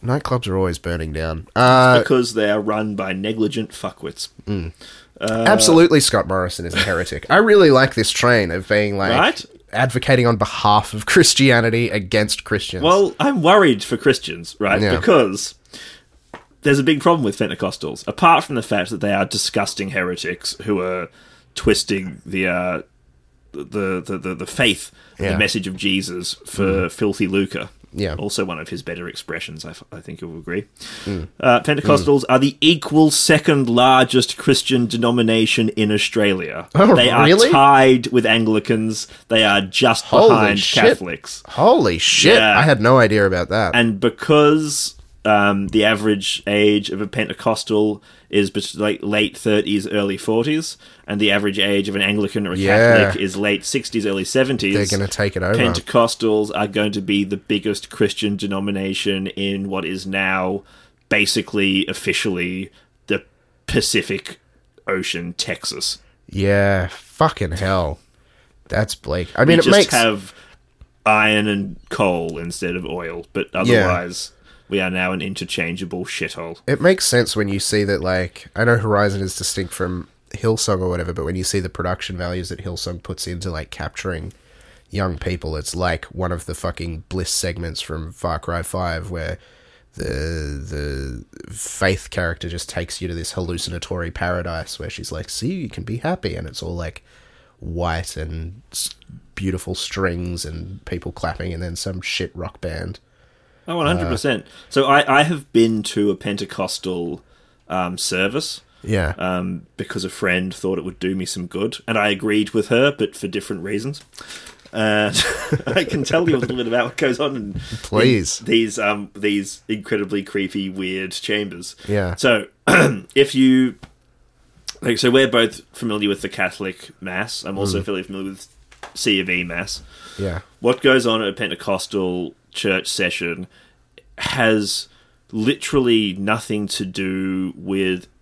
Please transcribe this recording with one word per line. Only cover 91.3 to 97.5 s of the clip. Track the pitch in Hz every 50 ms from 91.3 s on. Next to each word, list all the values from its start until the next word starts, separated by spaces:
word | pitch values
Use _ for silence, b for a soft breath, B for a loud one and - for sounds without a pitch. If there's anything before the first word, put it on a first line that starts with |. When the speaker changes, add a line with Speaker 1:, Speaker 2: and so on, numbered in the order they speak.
| _ - - - -
Speaker 1:
Faith | 107 - - - - 95 95 95 90 - -
character | - - 90 85 82 - - 87
just | 85 85 - -
takes | - - 87 85 - -
you | 90 87
to | 85
this | 85 87 - -
hallucinatory | - 92 85 87 85 - - 85 87 - - 92 90 85 85
paradise | 80 - 85 87 90 87 87 87 82 82 80 - - -
where | 78 82
she's | - - - -
like, | 80 80 90 -
"See, | - - 110 131 185
you | 190 156 107
can | - - -
be | - 107 120
happy," | - 151 180 180 - 95 82
and | 82 82 78
it's | - - -
all, | 85 87
like, | 85 85 80 - - b b b b b b b b b b